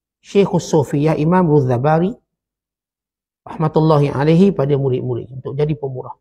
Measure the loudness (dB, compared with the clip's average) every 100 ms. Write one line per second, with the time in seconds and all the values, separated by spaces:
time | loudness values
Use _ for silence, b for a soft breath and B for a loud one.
0 | _ _ -4 0 2 0 0 0 0 0
1 | 0 0 0 2 2 2 2 0 2 2
2 | 0 -6 _ _ _ _ _ _ _ _
3 | _ _ _ _ -16 -6 -2 2 2 2
4 | 2 0 2 4 4 2 0 0 0 -2
5 | -4 -6 -8 -14 -10 -4 -2 -4 -8 -10
6 | -14 -18